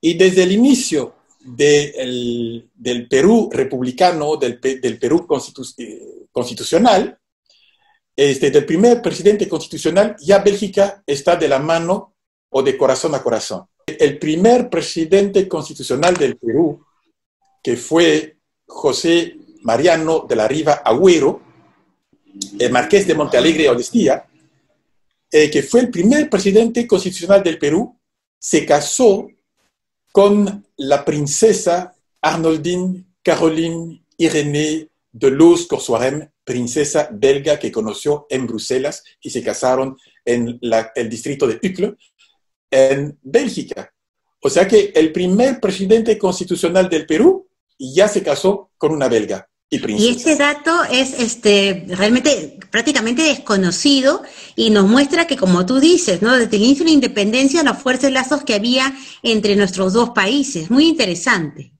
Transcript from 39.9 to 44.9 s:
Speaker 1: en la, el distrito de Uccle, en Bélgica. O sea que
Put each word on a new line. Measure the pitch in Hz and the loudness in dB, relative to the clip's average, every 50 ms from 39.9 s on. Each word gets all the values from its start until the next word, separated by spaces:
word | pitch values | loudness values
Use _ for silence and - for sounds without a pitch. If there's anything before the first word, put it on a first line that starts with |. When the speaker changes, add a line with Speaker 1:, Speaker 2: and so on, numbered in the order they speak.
| 131 _ _ _ _ _ _ | -8 _ _ _ _ _ _
Speaker 1:
en | - 120 120 117 117 120 120 | -2 0 0 0 -4 -6 -8
la, | 123 120 110 110 110 - - | -4 -2 0 -2 -2 -2 -6
el | - 117 110 | -6 -6 -6
distrito | 117 113 - - 147 - 147 123 | -8 -10 -8 -8 -4 -2 -2 -2
de | 107 | -2
Uccle, | - - 190 185 185 180 226 247 _ _ _ _ _ _ _ _ _ _ _ _ _ _ _ | -2 -4 -6 -4 -4 -4 -6 -6 _ _ _ _ _ _ _ _ _ _ _ _ _ _ _
en | - 131 135 135 139 139 143 147 147 _ | 2 4 4 4 4 0 -2 -8 -10 _
Bélgica. | _ 131 135 240 294 233 - - - - - - 80 - _ _ _ _ _ _ _ _ _ _ | _ -2 0 0 0 0 -6 -8 -10 -10 -12 -14 -14 -18 _ _ _ _ _ _ _ _ _ _
O | _ 139 | _ -2
sea | - - 190 190 | 2 2 2 4
que | - 214 196 - | 4 4 4 4